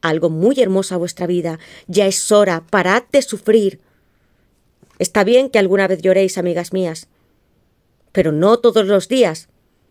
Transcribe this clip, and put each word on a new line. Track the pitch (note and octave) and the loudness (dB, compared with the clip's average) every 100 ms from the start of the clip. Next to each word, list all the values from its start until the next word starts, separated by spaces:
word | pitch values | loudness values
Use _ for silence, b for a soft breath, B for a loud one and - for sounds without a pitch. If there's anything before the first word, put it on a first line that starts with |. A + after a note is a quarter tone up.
algo | E3 D#3+ E3+ | -4 -2 -2
muy | D#3+ G#3 C#4+ | 0 0 0
hermoso | F#3+ F#3+ F#3+ F3+ | 0 0 -4 -6
a | |
vuestra | F3 - F3+ | -8 -8 -4
vida. | F3+ E3 D#3+ B B - | -4 -6 -10 B B -4
Ya | F3+ G3 | 0 0
es | F#3+ - | -2 0
hora, | G#3 G3 E3 E3 | 2 2 -2 -2
parad | F#3+ F3+ A3+ - | -2 0 -2 0
de | C#4 | -2
sufrir. | - G#3 - A3 G3 - _ _ _ _ _ _ _ _ _ _ _ - | -2 -8 2 2 2 -4 _ _ _ _ _ _ _ _ _ _ _ -8
Está | F3+ - | -4 0
bien | F#3+ B3 C4+ | 2 2 2
que | A3 | 0
alguna | F#3 G3 F#3+ | 2 0 0
vez | F#3 | 0
lloréis, | F#3+ F#3 F#3+ F#3 | 2 2 2 -2
amigas | F3 E3+ F3 | -4 -4 -4
mías, | F#3+ F3 D#3+ - _ _ _ _ _ _ _ _ _ _ | -4 -6 -8 -16 _ _ _ _ _ _ _ _ _ _
pero | F#3 D#3+ | -2 0
no | D3+ F#3+ A#3 | 0 2 2
todos | A#3 A3 G3 | 2 0 0
los | G3+ F#3 | 0 0
días, | B3+ G3 D#3+ - _ _ _ _ | 0 0 -2 -14 _ _ _ _